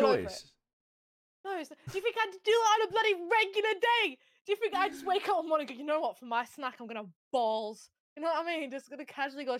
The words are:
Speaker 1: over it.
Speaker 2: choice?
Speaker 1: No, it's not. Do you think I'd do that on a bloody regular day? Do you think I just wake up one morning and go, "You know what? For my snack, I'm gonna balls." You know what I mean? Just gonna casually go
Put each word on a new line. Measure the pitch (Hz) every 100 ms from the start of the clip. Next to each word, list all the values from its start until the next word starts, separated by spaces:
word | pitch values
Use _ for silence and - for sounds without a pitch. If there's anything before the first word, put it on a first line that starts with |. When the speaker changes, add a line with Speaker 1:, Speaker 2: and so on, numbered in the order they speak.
| 247
Speaker 1:
over | -
it. |
Speaker 2:
choice? | 90 - - _ _ _ _ _ _ _ _ _ 381
Speaker 1:
No, | 370
it's | 294
not. | 311 -
Do | 381
you |
think | 427 453
I'd | 440
do | 381 -
that | 453 453 427
on | 427
a |
bloody | 403 440
regular | 370 339 453 381 415 427
day? | 403 466 480 403 254 _ _ -
Do |
you | 403
think | 440 381
I | 381
just | 277 339
wake | 381 403
up | 370
one | 320
morning | 311 277
and | 247
go, |
"You | 294
know | 311
what? | 285 190
For | 247
my | 233 233
snack, | - 262 240
I'm | 226
gonna | 226 202 - _
balls." | 262 226 220 214 214 - _ _ -
You |
know | 320
what | 320 330
I | 330
mean? | 277
Just | 269 294
gonna | 311 302
casually | - 277 269 269
go | 254